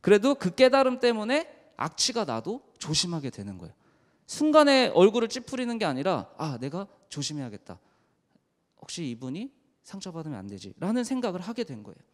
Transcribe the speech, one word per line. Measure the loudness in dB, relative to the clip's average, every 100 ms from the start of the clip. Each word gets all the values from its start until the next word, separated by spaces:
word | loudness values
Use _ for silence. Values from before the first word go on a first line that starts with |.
그래도 | 6 6 6
그 | 0 -2 4
깨달음 | 6 6 4 2
때문에 | 0 0 0 -2 -2 -16 _ -8
악취가 | -8 -2 -2 -2 -4
나도 | -4 -6 -10 _ _
조심하게 | -4 -2 -2 -4 -6
되는 | -10 -12 -12
거예요. | -16 _ _ _ _ _ -16
순간에 | -2 4 6 8 6 4
얼굴을 | 8 6 6 -2
찌푸리는 | -4 -8 -6 -4 -2
게 | -2
아니라 | -2 -2 -2 -4 -10
"아, | -8 -6
내가 | -8 -8 -12 _ _
조심해야겠다. | -8 -8 -8 -10 -12 -16 -18 _ _ _ _ _ _ _ _ _ _
혹시 | -14 -10 -8
이분이 | -8 -8 -10 -10 _ _ _
상처받으면 | -18 -14 -12 -12 -10 -10
안 | -12
되지"라는 | -14 -16 -8 -2 -2
생각을 | -2 -4 -4 -6
하게 | -8 -8
된 | -8 -10
거예요. | -16 -20 _